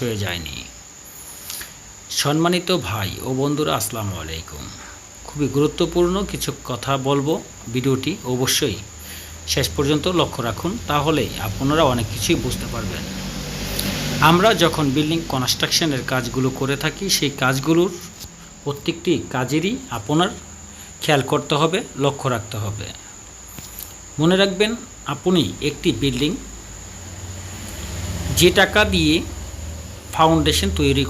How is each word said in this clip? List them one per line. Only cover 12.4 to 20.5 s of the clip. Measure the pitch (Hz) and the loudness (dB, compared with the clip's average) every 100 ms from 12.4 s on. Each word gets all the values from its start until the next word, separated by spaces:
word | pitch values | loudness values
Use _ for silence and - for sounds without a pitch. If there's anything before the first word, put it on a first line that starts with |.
বুঝতে | 123 - - | 0 -4 -6
পারবেন। | 117 98 92 - - - - - - - - - - - - 151 | -6 -6 -6 -8 -8 -8 -8 -8 -6 -6 -4 -2 -2 -2 4 6
আমরা | 175 220 175 | 8 6 6
যখন | 160 160 139 143 | 4 4 2 2
বিল্ডিং | 151 165 - | 2 0 0
কনস্ট্রাকশনের | 131 127 - 156 - 160 131 - | -2 0 0 2 2 2 0 0
কাজগুলো | 127 120 123 131 131 | -2 0 0 0 0
করে | 135 135 | -2 0
থাকি, | 156 - 196 - | -2 -2 0 0
সেই | 143 139 | 0 2
কাজগুলোর | 131 135 143 165 185 175 - - - - - - | 2 2 2 4 2 -2 -14 -16 -16 -16 -20 -10
প্রত্যেকটি | 143 139 - 165 180 139 - 127 | -6 -4 -4 -2 0 0 0 -4
কাজেরই | 123 151 190 254 - 117 | 0 0 0 -4 -6 -8
আপনার | 104 156 196 - - | 0 2 2 -2 -16